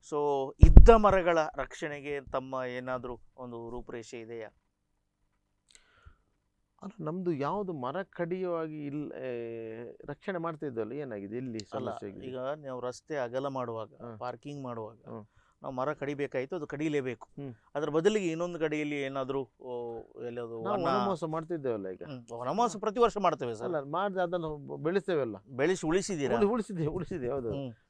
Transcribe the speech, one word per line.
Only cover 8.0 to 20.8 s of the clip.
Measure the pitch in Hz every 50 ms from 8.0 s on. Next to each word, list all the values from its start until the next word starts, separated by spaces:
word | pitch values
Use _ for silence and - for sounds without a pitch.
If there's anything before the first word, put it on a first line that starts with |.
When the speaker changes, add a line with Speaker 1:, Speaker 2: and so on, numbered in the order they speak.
| 196
Speaker 2:
ಕಡಿಯುವಾಗಿ | _ _ - 175 165 180 185 185 180 170 165 160 160 156 151 147
ಇಲ್ಲ, | 143 139 151 147 - -
ಏ, | - 131 131 123 117 117 117 117 113 113 113 110 117 120 117 - - -
ರಕ್ಷಣೆ | - 143 _ - - 190
ಮಾಡ್ತಾ | 170 165 170 165 147 160
ಇದ್ವಲ್ಲ, | 147 123 110 110 107
ಏನಾಗಿದೆ, | 123 147 147 131 113 101 98 98 107
ಎಲ್ಲಿ | 123 131 127 110 110 101 - -
Speaker 1:
ಅಲ್ಲ, | 135 127 123
Speaker 2:
ಸಮಸ್ಯೆ | 110 - - 104
ಆಗಿದೆ? | 95 - -
Speaker 1:
ಈಗ | 131 131
ನಾವು | 127 127 135 147 156 147 135 127 123
ರಸ್ತೆ | 120 123 123 - _ _ 156
ಅಗಲ | 143 123 120 120 131 139
ಮಾಡುವಾಗ, | 143 135 131 123 117 113 113 107
Speaker 2:
ಹಾ. | - - - 113 120 113
Speaker 1:
ಪಾರ್ಕಿಂಗ್ | 107 120 123 120 117 _ 143 147 143 135
ಮಾಡುವಾಗ | 123 120 113 110 107 113 107 -
Speaker 2:
ಹ್ಮ್. | - 120 110 107 _ _ _ _ _ _ _
Speaker 1:
ನಾವು | - 139 135
ಮರ | 127 131 143 151
ಕಡಿಬೇಕಾಯ್ತು, | - 143 139 147 139 143 131 - 131 127 143 190
ಅದು | 180 147
ಕಡಿಲೇಬೇಕು. | - - 139 156 160 147 147 131 131 120 - - _ - -
Speaker 2:
ಹ್ಮ್. | 143 135 120 _ _ _ _
Speaker 1:
ಅದ್ರ | 143 151 151
ಬದಲಿಗೆ | 143 160 160 208 220 214 190 170
ಇನ್ನೊಂದು | 160 160 175 180 175 156
ಕಡೆಯಲ್ಲಿ | 160 156 151 151 151 147 147 143
ಏನಾದ್ರೂ, | 139 135 135 139 131 127 135 139 131 120 _ _
ಓ, | 123 127 123 120 120 117 117 113 - - - - 123
ಎಲ್ಲದು | 120 120 123 120 113 117 113 113
Speaker 2:
ನಾವು | - - 196